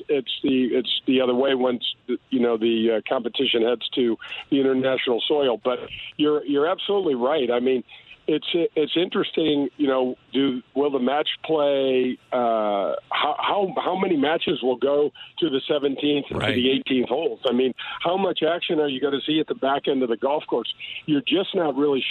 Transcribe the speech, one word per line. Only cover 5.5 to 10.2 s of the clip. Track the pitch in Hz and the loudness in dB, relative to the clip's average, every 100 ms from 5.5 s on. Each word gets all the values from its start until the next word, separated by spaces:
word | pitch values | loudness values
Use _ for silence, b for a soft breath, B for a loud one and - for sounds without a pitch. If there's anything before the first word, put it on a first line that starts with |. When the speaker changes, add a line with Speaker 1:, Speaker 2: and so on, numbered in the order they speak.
| 107 | 0
Speaker 1:
But | 127 123 - - - - | -2 -4 -6 -14 -14 -2
you're, | 151 151 143 | 2 2 0
you're | 143 156 | 0 2
absolutely | 190 - 202 175 | 0 0 0 0
right. | 127 123 156 120 | 0 2 0 0
I | 120 | 0
mean, | 127 127 - B B B - | 2 0 -2 B B B -2
it's, | 151 - | -2 0
it's | 175 160 - 147 160 | 0 0 0 0 0
interesting, | 190 214 - - 156 147 135 - | -2 -2 -2 0 0 2 0 0
you | 143 | 0
know, | 131 127 - | 2 0 -4